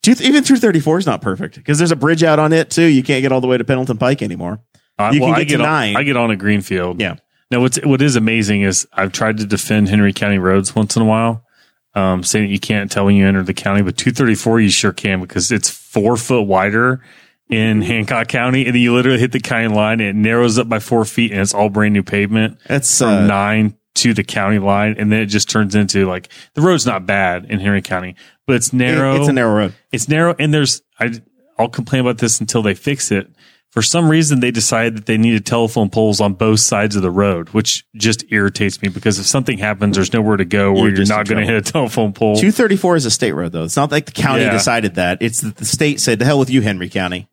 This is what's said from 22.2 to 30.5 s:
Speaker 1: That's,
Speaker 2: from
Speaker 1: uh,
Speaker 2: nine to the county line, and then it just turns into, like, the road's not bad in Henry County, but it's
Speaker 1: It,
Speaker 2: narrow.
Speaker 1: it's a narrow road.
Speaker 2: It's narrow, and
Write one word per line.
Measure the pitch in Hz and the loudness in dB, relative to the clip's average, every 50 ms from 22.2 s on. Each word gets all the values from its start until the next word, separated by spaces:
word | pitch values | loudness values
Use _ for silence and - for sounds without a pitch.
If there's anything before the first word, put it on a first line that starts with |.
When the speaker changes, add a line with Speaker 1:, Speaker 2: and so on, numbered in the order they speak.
| 101 101 107 110 110 110 - _ _ | -2 0 0 0 0 0 -4 _ _
Speaker 1:
That's, | - - 139 131 - - - | -4 -4 -2 0 0 0 0
Speaker 2:
from | 131 117 | 2 2
Speaker 1:
uh, | 104 98 101 | 2 2 2
Speaker 2:
nine | 101 101 98 98 104 107 110 107 107 107 _ _ _ _ | 2 2 2 0 0 0 0 0 0 -2 _ _ _ _
to | - - 123 113 | -2 0 0 0
the | 98 101 | 0 -2
county | - - 110 101 98 107 104 | -4 -4 -4 -2 0 0 0
line, | 95 101 98 101 104 107 110 - | 2 2 0 2 0 0 -2 -2
and | 107 104 107 | 0 0 0
then | 110 | 0
it | 110 | 0
just | 101 101 104 - - | 0 -2 -2 -2 0
turns | - 110 107 98 95 | 0 0 0 0 2
into, | 107 104 95 - 98 98 | 0 0 2 2 0 0
like, | 95 90 90 92 - - - - _ _ | 0 -2 -6 -10 -14 -20 -20 -20 _ _
the | - 151 | 0 2
road's | 185 185 156 131 | 2 2 2 2
not | 127 113 95 92 | -2 -2 -4 -4
bad | 90 101 98 98 92 87 90 90 - | -2 0 0 0 0 -2 -4 -6 -6
in | 110 101 | -6 -4
Henry | 95 101 101 98 92 | -2 0 -2 -2 -2
County, | - 95 90 92 92 90 _ - - _ _ _ | -4 -6 -6 -6 -8 -14 _ -20 -20 _ _ _
but | - 135 | -2 0
it's | 123 120 - | 0 0 -2
Speaker 1:
It, | - | -2
Speaker 2:
narrow. | 127 127 123 127 - 135 135 135 | 0 0 0 0 0 0 2 2
Speaker 1:
it's | 135 143 147 | 2 2 2
a | 143 | 2
narrow | 131 123 113 107 | 2 2 2 2
road. | 107 104 92 92 _ _ _ | 2 0 -2 -4 _ _ _
Speaker 2:
It's | - 113 - - | -6 -6 -2 -2
narrow, | 147 156 165 170 170 - | 0 2 2 0 0 0
and | 151 156 | 0 0